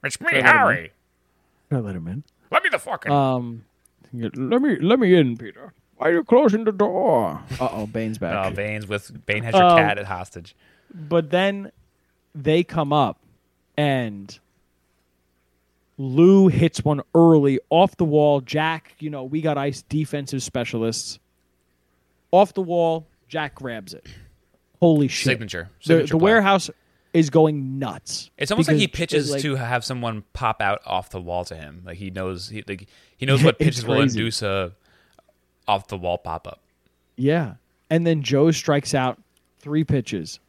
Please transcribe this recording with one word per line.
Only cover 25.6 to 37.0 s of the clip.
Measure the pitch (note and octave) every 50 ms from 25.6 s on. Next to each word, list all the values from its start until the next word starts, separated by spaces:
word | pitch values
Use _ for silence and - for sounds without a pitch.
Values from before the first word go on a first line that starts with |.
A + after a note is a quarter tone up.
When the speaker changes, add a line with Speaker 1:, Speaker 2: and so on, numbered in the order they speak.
| E2+ F#2+ _ _
Speaker 2:
The, | -
Speaker 1:
Signature | D#3 E3 E3 D3+ D3+ D#3
Speaker 2:
the | D#3+
Speaker 1:
play. | E3 G3+ A3
Speaker 2:
warehouse | A3+ G3+ G3 G3 F#3+ E3 - - _ _ _ _ _ _ _ _
is | E3+ D#3+ C#3+
going | - E3 D#3+ D#3 D3+ D3 C3+ C3 C3 C3+
nuts | C#3 A2+ F2+ - _ - - - - - _ -
Speaker 1:
It's | C#3+ C#3 G#3
almost | - E3 D3+
like | D3+ D3+
he | -
Speaker 2:
because, | - - -
Speaker 1:
pitches | E3+ - - D3+ C#3+ C3 C#3+
Speaker 2:
like | C#3 C#3
Speaker 1:
to | D3+ C#3
have | C3 B2 A#2 B2 B2 A#2
someone | - C3 B2 A#2+ A#2 A2+ G#2+ G2 _ _
pop | - C3 A2+ A2 _ G#2+
out | G2 G2+ - _
off | - - F#2 F2+ -
the | - F#2+
wall | F2 F2 F2 F2+ F2+
to | - E2+
him. | E2 D#2 D2 D2 F2 F2+
Like, | F#2 E2+ F2+
he | G2 F#2+
knows, | F#2 F#2+ F#2+ F#2 F#2+ F2+ F2+ G#2
he, | A2 G#2+ -
like, | - G2+ F#2 G2 - _ _ _ _ _
he | _ -
knows | C3+ C3+ C3 C3
Speaker 2:
<laughs> |
Speaker 1:
what | D#3+ - -
Speaker 2:
It's | D#3
Speaker 1:
pitches | D#3+ D3+ B2 A2+
will | A2 A#2+
Speaker 2:
crazy. | - - C3+ A#2+ G#2+
Speaker 1:
induce | A2 A2+ A2 - -
a | G2+ G2 G2 F#2+ F2 G2 _ _ _ _ _ _ _ _ _ _ _ _ _ _ _ _ _ _ -
off | G#2 G2 G2 _
the | - F#2+
wall | F2 F2 F2 F2
pop | _ - D#2+ E2 _
up. | - - _ _ _ _ _ _ _ _ _